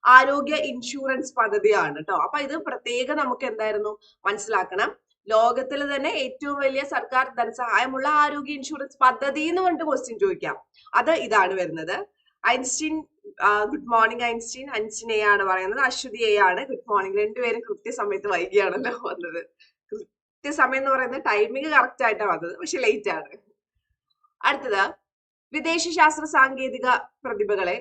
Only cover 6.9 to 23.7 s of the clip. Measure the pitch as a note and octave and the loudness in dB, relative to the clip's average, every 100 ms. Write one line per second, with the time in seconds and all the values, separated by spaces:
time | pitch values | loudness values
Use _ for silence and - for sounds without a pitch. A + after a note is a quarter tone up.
6.9 | C4+ A#3 B3+ B3+ - A#3 A#3 A#3+ G#3 B3+ | -6 -2 0 0 -2 -4 -4 0 2 0
7.9 | C4 C#4+ D4+ D4 D4 C#4+ D4 B3+ D4+ C4+ | 0 2 4 2 0 -8 -8 -8 -10 -10
8.9 | _ B3+ B3+ C#4 D4+ D#4 F4 F#4 D#4+ D#4 | _ 2 4 -2 -2 0 2 2 2 0
9.9 | C#4 - A3 F#3+ F3+ - - _ _ - | -2 -2 0 0 0 -6 -8 _ _ -2
10.9 | - B3 D#4+ B3 G#3 F#3 F#3+ F3 D#3+ D#3+ | 0 2 2 4 2 4 0 -4 -4 -6
11.9 | A#3 G4+ _ _ _ G#3+ B3+ B3+ - D#4 | -6 -8 _ _ _ 0 0 0 -4 -4
12.9 | D#4 D4+ _ G#4 - - G#3 G#3+ - A#3 | -6 -10 _ -20 0 2 4 0 -4 0
13.9 | A3+ A3 A#3+ A#3+ A#3 A3+ B3+ C#4 A#3 A3 | 2 2 2 -4 -4 -8 -14 -8 -6 -6
14.9 | - A3+ A3 G#3 G3+ G3 F#3 F#3 A#3 C4 | -8 -2 0 4 4 4 0 0 0 0
15.9 | B3+ C4 G#3+ A3 G#3 F#3+ G#3 C4+ A3 - | -2 -8 -2 2 4 4 4 -4 -8 -2
16.9 | G3+ F#3+ G3 G#3+ A#3 A#3+ A#3 - G3+ A3+ | -2 0 -2 -2 -2 -4 -4 -6 -10 -8
17.9 | B3 G#3 G3 G#3 F3+ F3+ G3+ F#3+ - B3 | -6 -4 -4 -2 -2 2 2 2 0 -4
18.9 | A#3+ - F#3 F3 E3 - _ _ _ _ | -6 -8 -8 -8 -10 -12 _ _ _ _
19.9 | G#3 - _ _ _ C#4+ D#4 B3+ C4+ C4+ | -14 -14 _ _ _ -8 2 2 2 0
20.9 | C4 B3 C4 - G#3 G#3+ C4 D#4 G3+ - | 0 0 -4 -2 2 2 0 0 2 2
21.9 | - A#3+ G#3+ G#3 D#3+ E3+ F#3 F3+ - A#3 | 0 -2 0 -2 -2 -4 -10 -6 -2 0
22.9 | G#3+ G3+ E3 - - _ _ _ | 0 -2 -6 -8 -20 _ _ _